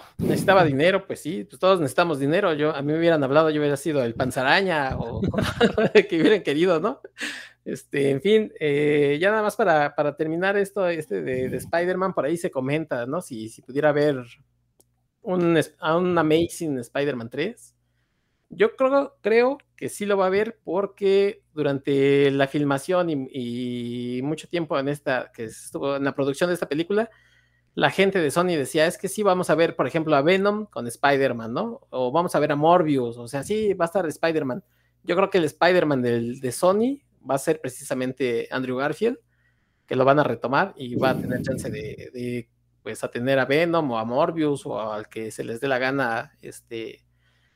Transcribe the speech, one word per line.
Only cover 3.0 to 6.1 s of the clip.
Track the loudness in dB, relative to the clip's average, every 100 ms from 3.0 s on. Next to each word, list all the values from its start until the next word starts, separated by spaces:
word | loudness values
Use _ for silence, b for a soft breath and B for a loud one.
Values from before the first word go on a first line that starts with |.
| 2 2
hablado, | 4 4 4
yo | 2
hubiera | 0 -2
sido | -2 0
el | -2
Panzaraña | -2 -4 0 2 4 2 0 -2 -4
o | -6 -4
<laughs> | -4 -2 -4 2 2 2 4 4
que | 4